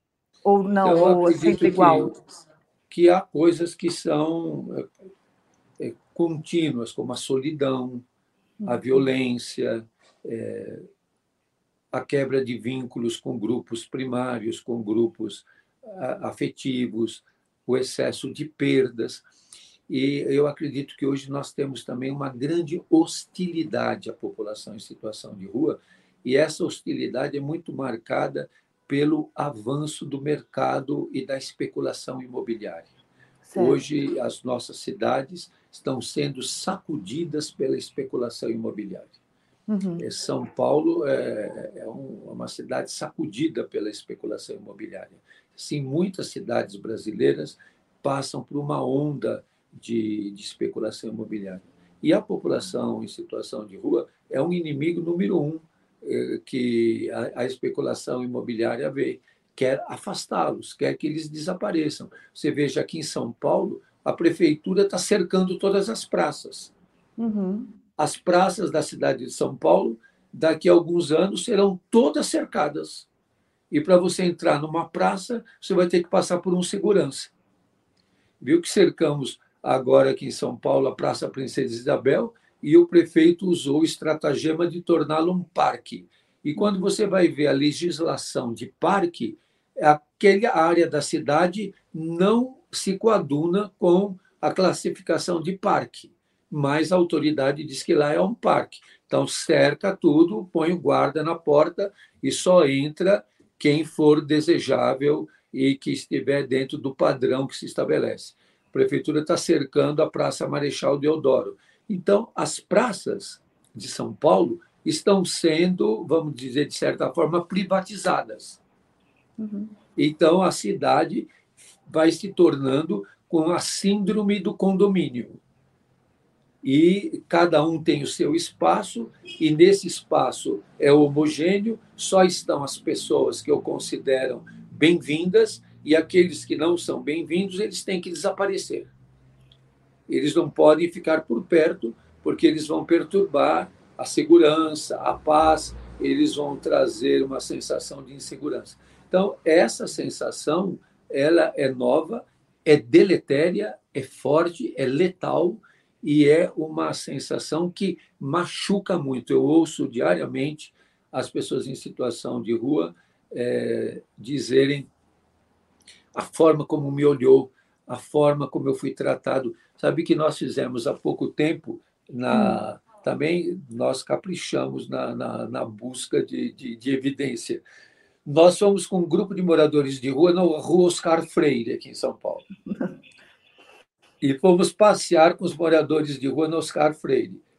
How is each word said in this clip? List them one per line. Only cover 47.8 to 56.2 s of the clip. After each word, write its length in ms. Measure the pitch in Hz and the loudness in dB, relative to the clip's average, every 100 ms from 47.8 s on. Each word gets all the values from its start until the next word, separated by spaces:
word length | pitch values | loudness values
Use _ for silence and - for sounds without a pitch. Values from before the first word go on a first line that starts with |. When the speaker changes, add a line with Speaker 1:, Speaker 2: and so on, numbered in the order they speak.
| _ _ | _ _
Speaker 2:
passam 420 | 139 139 131 139 | -4 -4 -6 -10
por 140 | 117 143 | -8 -6
uma 260 | 143 143 | -4 -4
onda 600 | 131 135 147 139 117 113 - _ _ | -2 0 -2 -4 -4 -6 -10 _ _
de, 580 | - - 117 107 107 101 | -18 -6 -4 -2 -4 -6
de 100 | 101 | -10
especulação 680 | - - 110 - 107 - 113 | -14 -6 -6 -4 -6 -8 -10
imobiliária. 520 | 113 107 107 98 92 - _ _ _ | -10 -8 -10 -10 -14 -18 _ _ _
E 120 | 147 | 2
a 80 | 196 | 2
população 840 | - - - 127 - 120 117 113 | 0 -4 -2 -2 -4 -6 -4 -6
em 40 | 110 | -8
situação 580 | - - 110 - 117 104 | -14 -12 -10 -10 -12 -12
de 100 | 95 | -8
rua 320 | 117 170 - _ - | -2 -2 -2 _ -8
é 120 | 131 | -4
um 120 | 165 | -2
inimigo 480 | 180 156 139 160 170 | -2 -4 -4 -2 -2
número 400 | 165 175 202 180 | -2 -2 0 0
um, 180 | 147 160 _ _ _ _ | -2 -6 _ _ _ _
eh, 360 | 139 123 | -6 -4